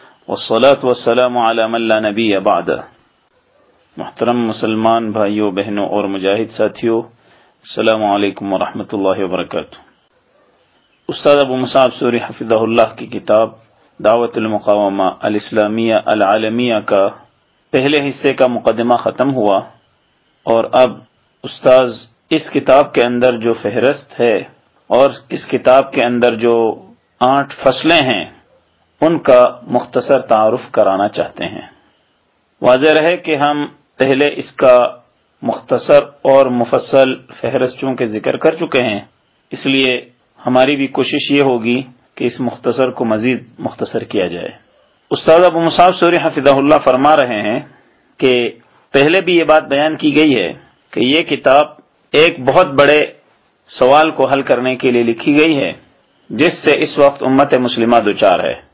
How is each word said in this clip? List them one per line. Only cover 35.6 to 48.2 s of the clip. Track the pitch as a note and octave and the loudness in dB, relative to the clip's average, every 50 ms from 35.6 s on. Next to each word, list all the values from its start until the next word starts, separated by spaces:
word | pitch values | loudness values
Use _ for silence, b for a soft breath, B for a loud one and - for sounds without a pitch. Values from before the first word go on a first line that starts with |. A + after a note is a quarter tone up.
| - - C3 A#2+ - - D3+ C#3+ D3 - - _ - | -6 -4 -4 -2 2 4 4 4 2 0 -6 _ 0
اور | C#3+ C3+ C3+ C3+ | 2 4 4 4
مفصل | B2+ B2 B2 A#2 A#2 - B2+ - - - C3+ C3+ C3 C3 - - - - - | 2 0 -2 -2 -2 -2 -4 -2 0 2 2 2 2 0 -4 -12 -18 -14 -10
فہرست | - A#2 A#2+ B2+ B2+ B2+ - - | -6 -4 -2 -2 -2 -4 -4 -6
چونکہ | C#3 C3+ B2+ A#2+ B2+ | -8 -6 -4 -4 -4
ذکر | A2+ G#2+ G#2+ - C3+ - | -6 -6 -4 -4 -4 -2
کر | - - D#3 D#3 | 0 0 -2 0
چکے | E3 E3+ - - C3 B2 | -2 -4 -4 -2 -2 -2
ہیں، | A#2 G#2 G2+ - - _ _ _ _ _ _ _ _ | -2 -4 -6 -8 -14 _ _ _ _ _ _ _ _
اس | - - - | -14 -8 -4
لیے | C#3 C3+ C3+ C3+ B2+ B2+ A#2+ - - _ _ _ _ _ _ - | -2 0 2 2 0 0 -4 -6 -12 _ _ _ _ _ _ -4
ہماری | - B2+ B2+ C3 C3+ D3 | 0 2 2 2 2 2
بھی | C3+ C#3 | 0 -4
کوشش | C3 - - C3 - - D3 - - | -4 -4 -4 -4 -2 -4 -4 -2 0
یہ | C#3+ C#3+ C#3 | 0 2 2
ہوگی | C3+ B2 A#2+ A2 A#2 A#2+ C3 C3+ - - _ _ _ _ | 2 0 -2 -2 -2 -4 -4 -4 -8 -16 _ _ _ _
کہ | - C3 | -6 -6
اس | B2 - - | -6 -4 -6
مختصر | C3 A#2+ - - - B2+ A2+ B2 C3 B2 | -6 -8 -8 -6 -4 -4 -2 0 -2 -2
کو | A#2 - B2+ | -2 -4 -4
مزید | A2+ A2 G#2+ A2 B2+ B2+ A2+ - - _ - | -2 -2 -2 -2 -2 -4 -4 -6 -12 _ -12
مختصر | A2 - - - A2 - - A2 A2+ | -12 -12 -10 -10 -10 -8 -6 -8 -8
کیا | - - G#2 F2+ | -6 -4 -4 -4
جائے۔ | F2 E2+ E2+ E2+ - - - _ _ _ _ _ _ _ _ _ - | -4 -6 -8 -12 -12 -14 -18 _ _ _ _ _ _ _ _ _ -8
استاد | - - - - D#3+ E3+ | -8 -2 2 4 6 6
ابو | F3+ F3 D#3+ E3+ | 6 4 2 2
مصعب | E3 E3 D3+ - F3 F#3 F3+ | -2 0 2 4 4 4 4
سوری | - F3 E3+ F3 E3 D3 | 2 2 2 2 0 0
حفظہ | D#3+ - D#3 C3 C#3+ | -2 -4 0 2 2
اللہ | C3+ C#3 C#3 C#3+ D3+ D3 - | 2 4 4 2 2 2 2
فرما | - B2+ B2+ C#3 D3 D#3 | 2 2 2 2 2 4
رہے | C#3+ C3 B2 A#2 G#2 G#2+ | 2 2 0 -2 -4 -4
ہیں | G#2 A2+ C3+ C#3 - b b b b b b b b b | -4 -4 -6 -8 -12 b b b b b b b b b
کہ | - | -2